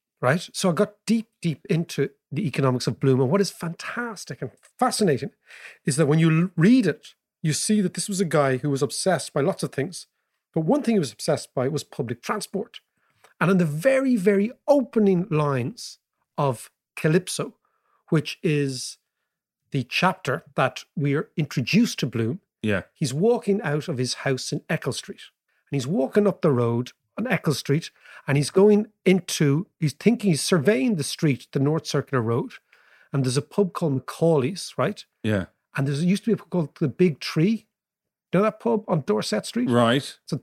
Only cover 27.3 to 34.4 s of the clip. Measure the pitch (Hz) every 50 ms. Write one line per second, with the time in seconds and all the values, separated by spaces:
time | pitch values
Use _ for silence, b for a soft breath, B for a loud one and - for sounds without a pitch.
27.3 | - - - 165 135 - - - 139 165 - - _ B B B B B B B
28.3 | 139 143 143 - - 190 196 214 208 202 214 - _ _ - 190 185 190 - -
29.3 | - - 160 143 139 156 196 - _ - 160 147 - - - 202 240 240 - 202
30.3 | 160 139 - - 196 175 127 147 214 254 262 254 214 160 135 - - - - 156
31.3 | 131 117 - - - 151 135 143 156 160 - - - 147 135 - - 131 110 110
32.3 | 117 123 269 247 - - _ b b b b b b b b b b 139 131 131
33.3 | 123 143 139 - - - 208 175 - - 175 160 135 131 - - - - 160 165
34.3 | 165 -